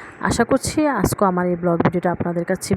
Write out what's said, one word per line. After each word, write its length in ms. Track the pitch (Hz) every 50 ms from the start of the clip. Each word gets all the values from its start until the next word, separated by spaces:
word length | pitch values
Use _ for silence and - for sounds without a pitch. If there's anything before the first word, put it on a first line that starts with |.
| - - - -
আশা 240 | - - - - 233
করছি 420 | - 269 262 - - - 311 302
আজকে 380 | 294 262 208 185 - - - 208
আমার 220 | 190 180 180 180
এই 100 | 180 180
ব্লগ 220 | 170 175 180 170 165
ভিডিওটা 280 | - 170 170 180 - 180
আপনাদের 320 | 170 - - 170 175 170 170
কাছে 300 | - 190 180 - - 196